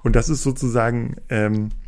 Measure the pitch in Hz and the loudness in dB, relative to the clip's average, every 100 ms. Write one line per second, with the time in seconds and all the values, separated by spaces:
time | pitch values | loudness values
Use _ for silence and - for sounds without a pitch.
0 | 117 117 156 147 139 131 131 117 117 120 | 2 4 4 0 -2 -2 0 0 0 0
1 | 117 - - 113 107 107 107 - | -4 -8 -4 0 2 0 -2 -6